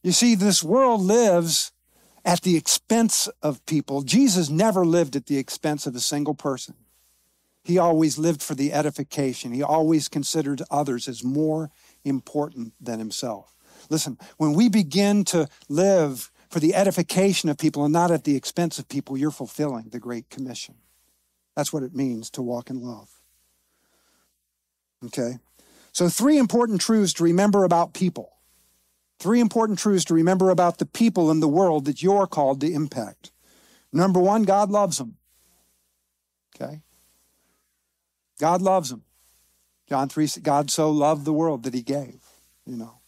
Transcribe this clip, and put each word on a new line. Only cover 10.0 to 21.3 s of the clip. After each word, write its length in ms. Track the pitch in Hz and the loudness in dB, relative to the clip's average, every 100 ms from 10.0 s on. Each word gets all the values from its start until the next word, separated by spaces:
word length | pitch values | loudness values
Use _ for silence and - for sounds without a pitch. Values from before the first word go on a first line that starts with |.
| 143 | 0
considered 540 | 151 139 160 143 135 - | -6 -4 -4 -4 -6 -4
others 360 | 143 147 120 135 | -4 -2 -4 -8
as 140 | 113 | -8
more 460 | 123 139 156 156 156 _ _ _ 143 | -4 -2 -2 -2 -6 _ _ _ -6
important 680 | 135 - 147 151 127 113 _ | -6 -4 -6 -6 -8 -14 _
than 200 | 120 113 | -10 -8
himself. 560 | 110 - 123 101 _ _ _ - - | -8 -8 -8 -10 _ _ _ -20 -6
Listen, 280 | 156 151 120 - _ | -4 -4 -10 -18 _
when 160 | 156 | 0
we 160 | 151 240 | 4 4
begin 560 | 208 156 170 202 202 185 | 2 0 0 2 2 2
to 220 | 175 143 _ - | 0 -2 _ -6
live 640 | 147 196 190 151 123 - _ _ | 0 4 4 2 -4 -14 _ _
for 120 | 170 | 0
the 140 | 156 185 | 2 4
edification 720 | 196 180 165 185 196 180 160 | 2 0 -2 2 2 2 -2
of 80 | 147 | 0
people 260 | 156 143 | -2 0
and 80 | 147 | 0
not 200 | 165 175 | 2 2
at 120 | 160 | 0
the 140 | 151 135 | 0 -2
expense 420 | - - 170 - | -2 -4 -4 -4
of 80 | - | -8
people, 300 | 139 - 135 | -8 -6 -4
you're 140 | 151 | -4
fulfilling 580 | - 131 - 151 120 113 | -4 -12 -6 -4 -6 -10
the 100 | 120 | -14
Great 300 | 120 117 - | -10 -10 -12
Commission. 460 | - 131 113 - _ _ _ _ _ _ | -12 -12 -12 -16 _ _ _ _ _ _